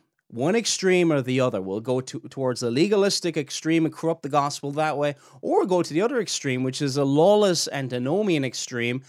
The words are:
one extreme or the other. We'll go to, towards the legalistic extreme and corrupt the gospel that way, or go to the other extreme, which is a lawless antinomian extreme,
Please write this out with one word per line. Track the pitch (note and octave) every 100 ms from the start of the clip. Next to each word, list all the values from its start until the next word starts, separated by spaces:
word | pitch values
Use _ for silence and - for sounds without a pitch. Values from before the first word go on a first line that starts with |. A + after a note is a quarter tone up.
| _ _ _
one | A#2 D3+ A3+
extreme | G3 - F#3+ F3+ E3+
or | C#3+
the | B2+ B2+
other. | B2+ G#2
We'll | F#2+ G#2
go | A2+ B2+
to, | B2+ C#3
towards | - - C3 A#2+
the | A#2+
legalistic | B2 G3 G#3 G3 - F3 D#3
extreme | C#3 - D#3 E3
and | D#3
corrupt | D#3 D#3+ E3
the | C#3+
gospel | C#3+ C#3+ - C#3+
that | D3 D#3 C#3+
way, | D3 C#3 - -
or | - F#4+ A#3
go | F3+
to | E3
the | D#3
other | A#3 C4
extreme, | F3+ - C#3+ B2+
which | C3 C3
is | C#3+ C3+
a |
lawless | C#3 C#3+ F3+ G#3 G3+ E3 -
antinomian | C#3 B2+ B2 B2+ F#3 G#3 D#3
extreme, | C3 - - B2 A#2+ B2+